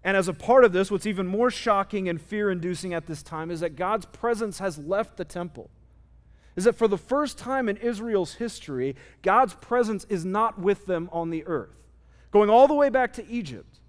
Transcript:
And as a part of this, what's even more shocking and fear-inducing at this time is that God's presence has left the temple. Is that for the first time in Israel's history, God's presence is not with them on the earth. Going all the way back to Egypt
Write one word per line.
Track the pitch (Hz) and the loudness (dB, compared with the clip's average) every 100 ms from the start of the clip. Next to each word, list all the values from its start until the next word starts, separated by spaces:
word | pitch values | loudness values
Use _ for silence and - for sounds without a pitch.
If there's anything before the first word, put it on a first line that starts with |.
And | 185 196 | 0 0
as | 180 | 0
a | |
part | 160 - 254 | -4 4 8
of | 240 | 8
this, | 180 190 | 6 0
what's | 202 208 | -2 -4
even | 190 185 | -4 -2
more | 202 247 | 0 0
shocking | - 233 202 196 208 185 | 0 0 0 0 -4 -4
and | 170 | -6
fear-inducing | - 208 208 180 175 175 185 | -6 -2 -2 -2 -4 -6 -6
at | 170 160 | -8 -8
this | 151 | -14
time | - 160 160 | -10 -10 -8
is | 170 | -6
that | 170 147 | -8 -4
God's | 180 220 - | -4 -4 -6
presence | - 233 226 220 170 | -6 -4 -2 -4 -6
has | 196 156 | -8 -8
left | 147 196 220 - | -4 -4 -4 -8
the | |
temple. | 175 175 175 123 - _ _ _ _ - _ - _ - | -12 -8 -10 -12 -20 _ _ _ _ -20 _ -20 _ 0
Is | |
that | 202 220 | 0 2
for | 226 | 0
the | 196 | 0
first | - 269 294 - | -2 -2 -2 -6
time | 240 262 233 | -6 -4 -2
in | 202 | -4
Israel's | 233 214 233 208 175 | -4 -6 -2 -2 -2
history, | - 233 - - 131 131 135 - _ | -6 -10 -10 -10 -6 -6 -6 -16 _
God's | 185 208 254 | 2 4 2
presence | - - 240 220 208 - | -2 -4 0 0 -2 -4
is | 202 | -6
not | 175 196 226 208 | -2 -2 -2 -2
with | 185 196 - | -2 -2 -2
them | 175 170 | -6 -4
on | 165 165 | -6 -6
the | 160 151 | -6 -4
earth. | 156 95 - - _ _ - - | -6 -6 -18 -20 _ _ -20 2
Going | 202 208 | 4 6
all | 226 277 | 8 8
the | |
way | 294 285 | 6 2
back | 247 247 | 2 -2
to | - 185 | -4 -10
Egypt | 240 170 110 - _ | -8 -8 -12 -18 _